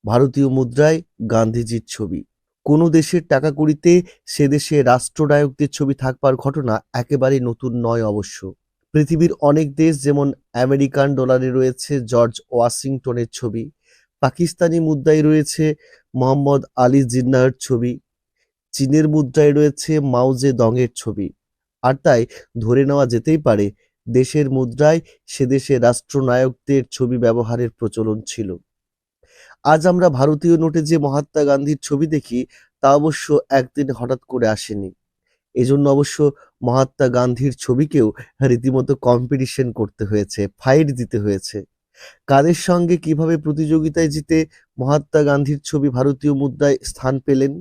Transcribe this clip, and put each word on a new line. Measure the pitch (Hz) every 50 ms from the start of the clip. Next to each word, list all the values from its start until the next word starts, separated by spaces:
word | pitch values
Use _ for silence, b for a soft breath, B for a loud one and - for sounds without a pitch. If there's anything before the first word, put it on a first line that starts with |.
| -
ভারতীয় | 104 107 123 139 135 131 143 139 135 131
মুদ্রায় | 131 131 120 120 135 151 156 160 160 - _ _ _ 113 107 113
গান্ধীজির | 110 113 110 113 120 117 110 117 113 - - -
ছবি, | - 110 87 90 73 - _ _ _ _ _ _ _ _ -
কোনো | 147 156 170 165 151
দেশের | 170 151 - - 175 160 _ 143
টাকা | 131 143 156
কড়িতে | 139 147 156 156 156 151 - 175 175 180 175 B B B B - -
সে | - 147
দেশে | 135 147 147 - - 160 143 131 123
রাষ্ট্রনায়কদের | 123 123 - - _ - 156 143 147 147 147 139 135 - 147 139 -
ছবি | - 147 135 139 - 131
থাকবার | 131 127 _ - 135 131
ঘটনা | 127 - 139 135 156 135 120 107 110 _ _ - 127
একেবারে | 120 _ 147 131 131 131 139 135 123 120
নতুন | 117 _ - 127 117 120 117
নয় | 117 117 117 110 107
অবশ্য। | 104 104 98 - - - - 95 - _ _ _ _ _ _ _ -
পৃথিবীর | 151 151 - 170 151 170 165 - _ 151 143
অনেক | 143 156 160 143 139 147
দেশ, | 160 160 160 139 131
যেমন | 143 143 143 143 139 - _ _ _ - 120 127
আমেরিকান | 131 139 139 139 135 - 143 139 143 139 131
ডলারে | 127 127 127 127 127 131 123
রয়েছে | 131 131 127 123 - - - 147 135 120 110
জর্জ | 123 117 117 120 117 - _ _
ওয়াশিংটনের | 127 120 117 120 - - - 135 139 127 _ 127 120 120 120 - -
ছবি, | - - 113 104 117 110 147 _ _ _ _ _ _ _ _ _ _
পাকিস্তানি | - - - - 175 160 - _ 180 170 165 170 165
মুদ্রায় | 156 156 139 131 156 151 156 147
রয়েছে | 151 156 156 147 - - - 156 156 151 b b b b b b _ - 127
মোহাম্মদ | 127 131 139 143 139 135 143 135 139 _ _ 131 123
আলী | 123 127 139 135 117 120
জিন্নাহর | 131 127 127 131 127 127 131 127 _ -
ছবি, | - 131 117 120 123 120 - _ _ _ _ _ _ _ _ _ _ _ _ _ _ -
চীনের | - 135 131 143 156 156 156 151
মুদ্রায় | 156 143 123 - 156 147 147 139
রয়েছে | 147 151 147 139 - - - 156 151
মাও | 139 135 123 120 127 131 135 120
জেদংয়ের | 131 143 123 117 117 110 117 123 127 117 _
ছবি। | - - 113 101 104 95 - - _ _ _ _ _ _ _ _ _ -
আর | 127 135 135 _
তাই | 170 131 117 117 B B B B B _ 117 110
ধরে | 110 120 135 139 135
নেওয়া | 143 143 135 117 117
যেতেই | 113 - 156 160 160 151
পারে, | 131 110 104 101 101 - _ _ _ _ _ _
দেশের | 117 117 127 131 - - 151 147 135
মুদ্রায় | 131 131 131 120 117 127 147 151 160 170 b b b b b
সে | - - - 139 123 135
দেশের | 135 131 - 139 123 117
রাষ্ট্রনায়কদের | 120 123 - _ _ - 143 135 127 123 127 131 131 123 _ _ - 139 135 123 _ -
ছবি | - 131 120 127
ব্যবহারের | 120 120 117 113 120 117 110 120 117 123 113 _
প্রচলন | _ 117 104 - 113 110 110 107 107 107 -
ছিল। | - - 107 92 90 85 _ _ _ _ _ _ _ _ _ _ _ _ b b b b b b b b _
আজ | 139 156 160 151 185
আমরা | 180 180 180 175
ভারতীয় | 135 123 135 151 151 147 - 170 170
নোটে | 160 165 160 147 165 156 151
যে | 165 160 143
মহাত্মা | 143 135 147 143 _ _ 156 147 143
গান্ধীর | 139 139 143 143 151 139 -
ছবি | - 147 139 160 156 156
দেখি, | 143 - - 120 123 131 b b b b b b _
তা | - 135 139 147
অবশ্য | 147 160 147 - - - 147 135 - _ 139 135
একদিন | 127 127 _ 143 143 135 127 110
হঠাৎ | 120 120 131 127 _ _
করে | 131 123 117 110 107
আসেনি। | 104 - - 107 101 98 92 - _ _ _ _ _ _ _ _ _ _ _ _
এজন্য | 127 123 123 139 143 143 143
অবশ্য | 139 143 143 - - - 147 143 135 b b b b _ 123
মহাত্মা | 120 120 131 135 - _ - 139 127 123
গান্ধীর | 123 123 127 123 120 135 139 123 - -
ছবিকেও | - 123 127 156 151 - 143 113 107 - B B B B _ 131 131
রীতিমতো | 123 117 120 135 131 131 120 - 139 - -
কম্পিটিশন | 123 123 120 127 120 143 135 131 127 - - 131 120 110 -
করতে | 110 98 _ - 110 98
হয়েছে, | 107 104 101 - - - 101 95 _ _
ফাইট | - 131 135 151 160 143 135 123
দিতে | 120 - - 110 101
হয়েছে। | 104 98 95 - - - 104 92 _ _ _ _ _ B B B B B B B -
কাদের | 139 139 143 170 175 - -
সঙ্গে | - 175 175 175 165 180 170 -
কিভাবে | 156 156 147 160 160 165 156 151
প্রতিযোগিতায় | 151 147 151 160 151 160 160 156 160 147 170 165 151 143
জিতে | 156 147 _ 165 160 160 b b b b b _
মহাত্মা | - 127 135 147 151 147 _ - 151 151
গান্ধীর | 143 143 143 143 135 147 143 _ -
ছবি | - 147 139 143
ভারতীয় | 123 123 131 143 139 135 - 147 143 135
মুদ্রায় | 143 139 123 - 143 143 135 - - -
স্থান | - - - 131 135 131 _
পেলেন? | - 139 131 135 139 143 175